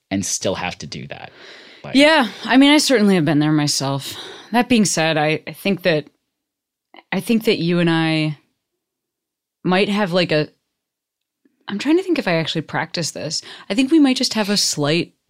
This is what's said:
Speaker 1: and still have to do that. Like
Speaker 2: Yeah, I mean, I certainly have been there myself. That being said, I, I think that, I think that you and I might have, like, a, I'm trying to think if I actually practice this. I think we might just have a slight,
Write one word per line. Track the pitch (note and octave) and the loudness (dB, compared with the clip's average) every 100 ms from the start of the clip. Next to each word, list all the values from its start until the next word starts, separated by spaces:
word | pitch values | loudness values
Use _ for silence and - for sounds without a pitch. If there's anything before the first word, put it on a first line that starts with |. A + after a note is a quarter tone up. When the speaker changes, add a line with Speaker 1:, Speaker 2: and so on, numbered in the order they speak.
| _ | _
Speaker 1:
and | G2 F#2 | -6 -4
still | - G#2 F2+ | -4 -4 -4
have | F2+ - | -8 -10
to | D2 | -14
do | D2+ C2+ | -14 -14
that. | - - - - - - - | -16 -18 -20 -20 -20 -20 -20
Like | - C4 | -2 4
Speaker 2:
Yeah, | D4 D#4 G#3+ - A3 | 4 4 0 -4 0
I | B3+ | 4
mean, | C#4 | 6
I | D4 | 6
certainly | - A#3+ G3+ F#3 | 4 2 4 4
have | D3+ | 2
been | D3+ | 2
there | D3+ | 2
myself. | D3+ D3 - C#3 C#3 - - - - - | 2 0 -2 -4 -6 -8 -14 -16 -20 -4
That | A3+ A#3+ | -2 2
being | A#3+ G3 | 2 2
said, | F3 D#3+ D#3 | 0 0 0
I, | D3+ D#3 - | 0 -2 -6
I | |
think | D#3 G3 F#3+ | -6 -4 -2
that, | F#3 D3+ - _ _ _ _ _ _ _ _ - _ | 0 0 -4 _ _ _ _ _ _ _ _ -20 _
I | F#3+ | -6
think | F#3 A3+ A3+ | -2 0 0
that | D#3+ | 0
you | E3 F3 | 0 0
and | E3+ | 2
I | D#3+ D#3+ D#3+ D#3 D3+ _ _ _ _ _ _ _ _ _ _ _ _ E3+ | 2 0 0 -2 -6 _ _ _ _ _ _ _ _ _ _ _ _ 0
might | F#3 G3+ | 0 2
have, | G3+ G3 | 0 0
like, | F3+ F3 | 0 0
a, | D#3 D3 _ _ _ _ _ _ _ _ _ _ _ - | 0 -2 _ _ _ _ _ _ _ _ _ _ _ -12
I'm | G3+ | -6
trying | C4+ E4+ | 0 0
to | |
think | F#4 D4+ | 0 -2
if | G3 | 0
I | E3 | -2
actually | D#3 E3 | -2 -6
practice | D3 C#3+ D#3+ F3 D3+ | -4 -6 -6 -6 -8
this. | - D#3 - - - - | -8 -8 -8 -10 -16 -4
I | G3+ | -2
think | C4 | 2
we | D#4+ | 4
might | C#4 B3+ | 4 2
just | B3+ | -2
have | A3 G3+ | -2 0
a | G3+ | 0
slight, | - - D3 E3+ - _ | -2 -2 0 0 -2 _